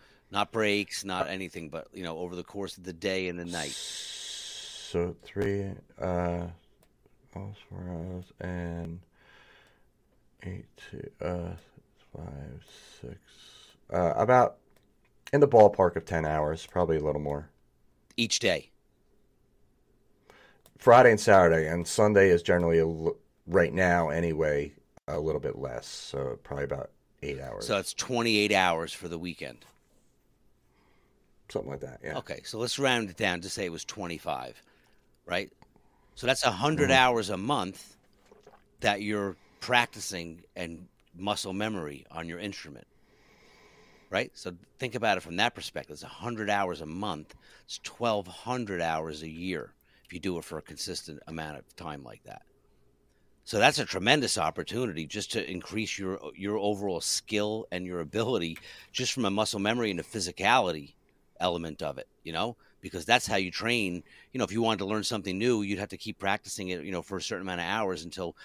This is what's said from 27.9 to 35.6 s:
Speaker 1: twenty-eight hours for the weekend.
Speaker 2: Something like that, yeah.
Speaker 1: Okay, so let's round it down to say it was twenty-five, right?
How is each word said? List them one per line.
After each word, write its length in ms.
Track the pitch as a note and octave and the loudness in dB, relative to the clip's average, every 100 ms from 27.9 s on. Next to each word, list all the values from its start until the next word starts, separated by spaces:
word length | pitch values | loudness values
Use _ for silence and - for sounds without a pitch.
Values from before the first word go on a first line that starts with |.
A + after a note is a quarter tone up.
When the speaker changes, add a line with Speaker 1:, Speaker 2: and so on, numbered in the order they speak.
Speaker 1:
twenty-eight 580 | - - B2 A#2 G#2 G#2 | -8 -2 0 4 4 4
hours 400 | G2 F2+ E2 E2 | 4 4 2 -4
for 160 | - F2 | -10 -10
the 100 | E2 | -8
weekend. 460 | F2 D#2+ C#2 A#1 - _ _ _ _ _ _ _ _ _ _ _ _ _ _ _ _ _ - | -8 -8 -12 -12 -20 _ _ _ _ _ _ _ _ _ _ _ _ _ _ _ _ _ -8
Speaker 2:
Something 240 | - - | -6 -6
like 80 | C#2 | -10
that, 180 | C2 - | -12 -12
yeah. 140 | - C#3 | -10 -10
Speaker 1:
Okay, 240 | - - | -10 -12
so 140 | - A2 | -10 -6
let's 200 | A#2+ - | -4 0
round 320 | C3+ A#2+ G#2 | 2 2 -2
it 60 | F2 | -2
down 240 | G2+ F2 | -2 0
to 100 | F#2 | -4
say 140 | - | -6
it 80 | F2+ | -6
was 120 | E2 | -8
twenty-five, 800 | - G#2 F2+ E2 E2+ C2+ B1+ - _ _ _ _ _ _ - | -10 -10 -8 -8 -6 -6 -8 -16 _ _ _ _ _ _ -4
right? 260 | F2 F#2+ _ | -4 -4 _